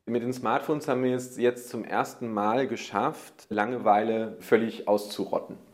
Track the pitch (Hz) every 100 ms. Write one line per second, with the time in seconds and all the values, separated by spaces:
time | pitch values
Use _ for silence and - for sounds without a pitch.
0 | - 117 120 127 113 135 - 151 147 127
1 | 127 127 127 - 120 120 - 117 - 104
2 | 135 - 117 107 104 120 135 113 - 101
3 | 131 165 - - - 104 107 123 107 104
4 | 110 110 110 - - 110 113 - - 104
5 | - - 95 - - 92 -